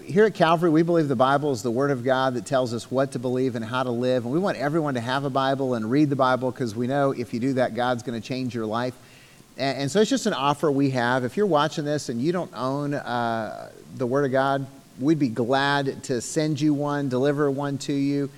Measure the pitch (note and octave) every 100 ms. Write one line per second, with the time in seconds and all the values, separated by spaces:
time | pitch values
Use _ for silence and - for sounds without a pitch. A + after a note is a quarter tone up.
0 | - E3+ G#3+ - D#3+ E3 F3 D#3 E3 E3+
1 | D3 A#2+ B2+ C#3 D3+ B2 A#2+ A#2 C#3+ C3
2 | A#2+ C3 C3 B2 G2 C3 B2+ A#2 - B2+
3 | C#3 C#3 B2 B2+ C3 A#2+ A2 B2+ B2+ A#2+
4 | B2+ B2+ A#2 D3 F#3+ A#2 C#3 E3 D3+ B2+
5 | A#2 C3+ C#3 C3+ C3+ C3+ C3+ A#2+ A2 C#3
6 | D3+ C3+ B2+ B2+ B2+ A#2+ B2 G#2 B2 C#3+
7 | C#3 B2+ A#2 A#2+ C3 C3 A#2+ A2 B2 B2
8 | B2 A#2 G#2 C3 B2+ A#2 A2 A2 B2+ B2
9 | - - - - - - C#3 C3 C#3 G3
10 | G#3+ C4 A3 C3+ C#3 D3 D#3+ C#3 C#3 C3
11 | A#2+ B2+ B2 - G#3 D3+ D3+ - D3 D3
12 | - A#2 C#3+ F3+ D#3+ - B2+ C#3+ C#3+ C#3+
13 | - A#2+ A#2 A2+ G#2 A1 A1+ - C#2 A#2+
14 | B2 C3+ C#3+ C3 C#3 C#3 C3 - - -
15 | C3+ D#3+ C#3 A2+ A2+ C3+ C#3 F#3 C#3 A#2
16 | - B2 - - D#3 C#3+ D3+ C#3+ D3 C#3+
17 | C#3+ B2 C#3+ C#3+ D3 C#3 C#3+ C#3 - C#3+
18 | C#3 C#3+ C#3